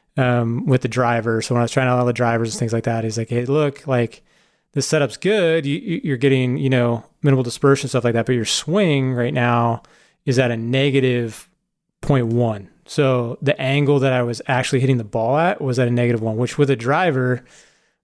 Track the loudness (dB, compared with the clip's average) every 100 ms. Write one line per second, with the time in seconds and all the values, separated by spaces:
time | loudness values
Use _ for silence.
0 | _ -2 0 2 0 -2 0 0 0 0
1 | 0 0 0 -2 0 0 0 0 0 2
2 | 0 0 0 0 -2 -2 -2 -2 -2 -2
3 | -4 -4 -4 -4 0 0 0 -4 -2 0
4 | -2 -6 _ _ _ _ _ -4 0 0
5 | 0 -2 0 2 2 0 0 -4 -4 -6
6 | -4 0 2 2 2 0 0 2 2 -2
7 | -8 -2 2 2 0 0 2 2 0 0
8 | 0 0 0 -2 0 -4 -2 0 2 2
9 | 0 -2 -2 0 2 2 0 -2 -8 _
10 | _ _ -2 0 0 -2 -2 0 2 2
11 | 2 0 -4 -10 -20 _ _ _ _ -12
12 | 0 2 2 0 0 -2 -10 _ -8 -2
13 | 0 0 -2 -4 -2 -2 0 0 2 2
14 | 2 0 -2 -4 -2 -2 0 0 2 0
15 | -2 -2 0 2 0 -2 -2 0 0 2
16 | 2 0 -2 -2 -2 0 0 0 0 0
17 | 0 0 0 -2 -6 -20 _ _ _ _